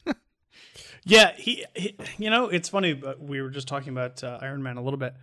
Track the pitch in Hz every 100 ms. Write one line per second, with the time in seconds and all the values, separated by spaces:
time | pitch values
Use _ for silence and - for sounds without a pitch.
0 | - - _ _ _ - - - - -
1 | - 220 202 - - 240 - - 190 -
2 | - - 214 226 247 175 165 196 185 143
3 | 135 131 143 139 135 139 131 139 139 127
4 | 123 127 123 120 135 139 131 123 127 139
5 | 131 127